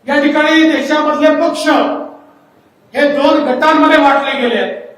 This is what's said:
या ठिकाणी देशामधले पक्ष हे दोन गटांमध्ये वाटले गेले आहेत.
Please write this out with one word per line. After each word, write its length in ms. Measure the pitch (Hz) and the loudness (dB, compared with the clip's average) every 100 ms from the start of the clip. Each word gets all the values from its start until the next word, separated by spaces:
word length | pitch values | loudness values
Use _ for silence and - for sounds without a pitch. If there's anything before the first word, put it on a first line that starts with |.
या 160 | 254 285 | -2 0
ठिकाणी 460 | 285 294 302 320 311 | 0 0 2 2 2
देशामधले 580 | 277 - 302 302 294 302 294 | 0 -2 -2 -2 0 0 2
पक्ष 280 | 330 - 302 - - - - - - _ _ _ _ _ _ | -2 -2 -2 0 -2 -6 -12 -18 -20 _ _ _ _ _ _
हे 140 | 277 285 | -2 0
दोन 320 | 277 294 311 | 2 0 0
गटांमध्ये 540 | 254 247 311 311 311 311 | -2 0 0 2 2 4
वाटले 420 | 285 277 277 254 | 2 0 -2 -4
गेले 180 | 240 214 | -2 -2
आहेत. 200 | - - - | -4 -10 -16